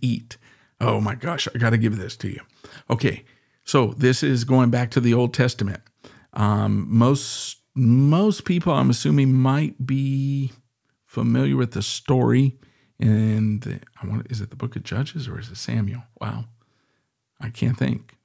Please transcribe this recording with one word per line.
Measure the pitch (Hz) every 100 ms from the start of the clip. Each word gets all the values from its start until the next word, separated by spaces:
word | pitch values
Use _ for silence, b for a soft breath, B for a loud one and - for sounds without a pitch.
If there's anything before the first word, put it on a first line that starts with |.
eat." | 127 117 - - b b b -
Oh | 117 104
my | 104
gosh, | 120 147 - -
I | 120
gotta | 117 117
give | 113 104
this | 95 -
to | 98
you. | - - B B B -
Okay, | 123 143 - b b b b
so | - 143 113
this | - 127 127
is | 147 127
going | 120 131 123
back | 120 120
to | 135
the | 120
Old | 117 123
Testament. | - 127 - 101 - _ B B B B
Um, | - 104 104 104 101 -
most, | 113 120 143 - - - - _
most | - 123 123 143 160 214 -
people, | - 175 175
I'm | 143 131
assuming, | 120 151 147 135
might | 131 131 139 156 -
be | 127 135 135 135 135 139 135 - _ _ _ _
familiar | _ - 117 117 139 135
with | 120
the | -
story. | 101 - - 131 120 123 135 b b b b -
And | - 107 110 110 110 107 - - - -
I | -
want, | 110 117
is | 110
it | 104
the | -
book | 120 -
of |
Judges | - 101 143 165 123
or | -
is | 113
it | 95
Samuel? | - 113 101 117 - _
Wow, | 110 113 113 _ _ _ _ _ _ _ _ _
I | 113
can't | - 117 127
think. | 131 117 - _